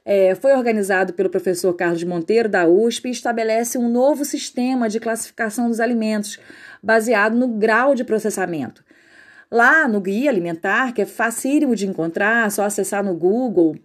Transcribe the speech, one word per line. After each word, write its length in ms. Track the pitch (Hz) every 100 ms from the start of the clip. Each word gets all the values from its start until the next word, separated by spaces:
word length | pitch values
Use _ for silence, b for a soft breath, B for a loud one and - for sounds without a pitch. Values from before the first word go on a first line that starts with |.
É, 300 | - 202 190
foi 180 | 190 269
organizado 600 | 269 240 220 196 190 190
pelo 180 | 175 185
professor 420 | 185 185 180 190
Carlos 280 | 175 175 170
Monteiro, 460 | 175 175 165 220 226
da 180 | 196 165
usp, 400 | 180 233 233 254
e 60 |
estabelece 680 | 240 - 233 220 226 233 262
um 100 | 240
novo 360 | 240 262 294
sistema 640 | 285 285 - - 247 262 226
de 100 | 214
classificação 680 | 233 226 - - 226 214 240
dos 100 | 226
alimentos, 600 | 233 240 220 214 208 - B B B B
baseado 540 | 202 226 220 214 208 233
no 100 | 254
grau 480 | 220 220 226 262
de 80 | 262
processamento. 840 | 247 214 208 202 180 160 123 - B B B B B B _
Lá 380 | 226 240 311 294
no 140 | 208
Guia 280 | 190 202 294
Alimentar, 640 | 220 170 165 - 226 254
que 100 | 240
é 40 | 190
facílimo 720 | - 233 233 262 294 294 220
de 100 | 196
encontrar, 640 | 180 165 165 202 233 214
só 140 | 208
acessar 400 | 208 208 190 202
no 100 | 202
Google, 640 | 170 175 220 254 175 160 156